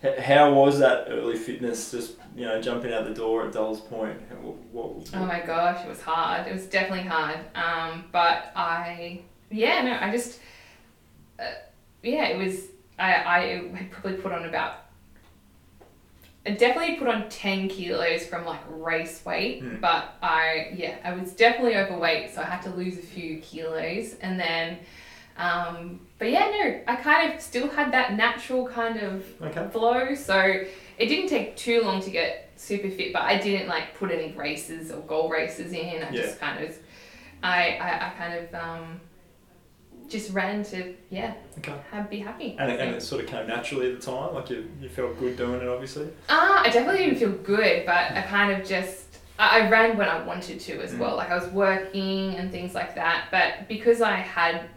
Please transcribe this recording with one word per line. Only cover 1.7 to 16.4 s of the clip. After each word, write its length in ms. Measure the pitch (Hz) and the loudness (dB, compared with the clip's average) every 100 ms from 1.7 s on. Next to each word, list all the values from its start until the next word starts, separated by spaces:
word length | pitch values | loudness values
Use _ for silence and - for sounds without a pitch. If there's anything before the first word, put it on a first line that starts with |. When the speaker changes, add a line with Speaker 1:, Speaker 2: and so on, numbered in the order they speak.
| 113 - | -4 -6
Speaker 1:
just, 220 | 120 113 - - 120 | -8 -8 -12 -18 -10
you 80 | 117 | -4
know, 140 | 110 | -2
jumping 300 | 120 120 120 | -2 -2 -2
out 120 | 113 | -2
the 100 | 107 | -4
door 300 | 107 113 113 110 | -4 0 0 0
at 60 | |
Dolls 280 | 110 110 110 | -2 -2 -2
Point? 400 | - 113 110 - - | -8 -6 -6 -6 -14
How, 80 | - | -14
what, 200 | - - - | -12 -12 -12
what 380 | 117 104 - - | -10 -8 -10 -10
Speaker 2:
Oh 100 | 185 180 | -4 -2
my 140 | 170 | -2
gosh, 440 | 170 170 175 180 | -2 2 2 0
it 40 | - | -6
was 120 | - | -10
hard. 460 | - 165 165 175 185 | -4 0 0 -2 -4
It 60 | |
was 140 | 190 - | -8 -2
definitely 420 | 190 185 185 180 | 0 0 -4 -2
hard. 300 | 160 156 156 - - | 0 0 -4 -8 -4
Um, 480 | 170 165 165 165 180 | -2 -2 -4 -8 -2
but 400 | 175 170 165 - | 4 6 4 0
I, 680 | 190 170 170 170 170 170 185 - - _ | -2 0 0 -4 -8 -10 -10 -16 -20 _
yeah, 320 | 214 240 349 | 2 4 4
no, 160 | 254 233 | 2 0
I 100 | 196 | 0
just, 260 | 233 240 - - - - - - _ _ - - - | 0 -2 -10 -20 -20 -20 -20 -20 _ _ -20 -20 -10
uh, 40 | 120 120 - _ _ _ | -10 -10 -16 _ _ _
yeah, 220 | 233 294 262 | -2 2 2
it 120 | 185 | 2
was, 160 | 190 185 - - _ - | -2 -4 -10 -20 _ -2
I, 120 | 185 175 - 175 | 4 4 6 4
I 20 | 185 180 180 185 | 4 -4 -6 -10
had 140 | 190 | -12
probably 240 | - 190 | -8 -6
put 160 | 190 190 | -4 -4
on 120 | 175 165 | -4 -4
about, 280 | 160 - - - - - - - - _ - - - - - _ - - - | -2 -4 -6 -18 -20 -20 -20 -20 -20 _ -20 -20 -20 -20 -20 _ -20 -20 -12